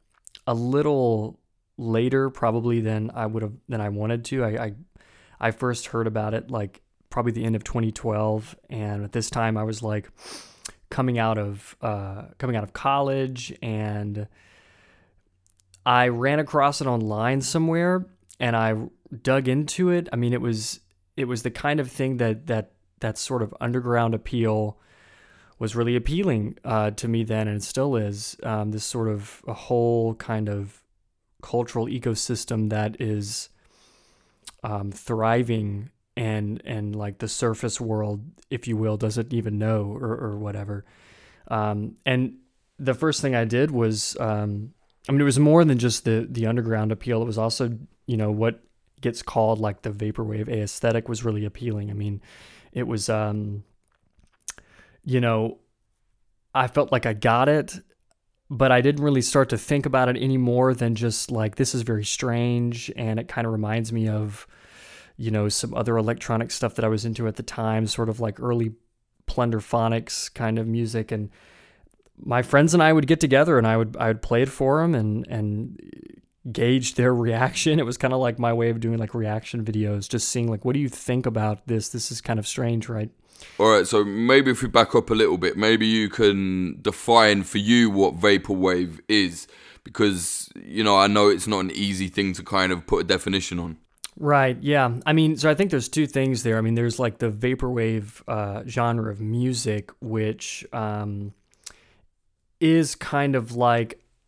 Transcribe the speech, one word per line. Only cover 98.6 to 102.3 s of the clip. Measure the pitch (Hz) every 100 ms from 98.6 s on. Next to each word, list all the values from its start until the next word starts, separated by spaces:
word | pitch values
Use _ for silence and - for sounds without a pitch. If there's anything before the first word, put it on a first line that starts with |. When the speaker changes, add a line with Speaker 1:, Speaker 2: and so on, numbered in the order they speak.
| 123
Speaker 1:
genre | 123 117 117 110
of | 107
music, | 107 117 127 120 - 104 - -
which, | 120 110 107 104 - - -
um, | 120 107 104 104 101 101 - _ _ - - _ _ _ _ _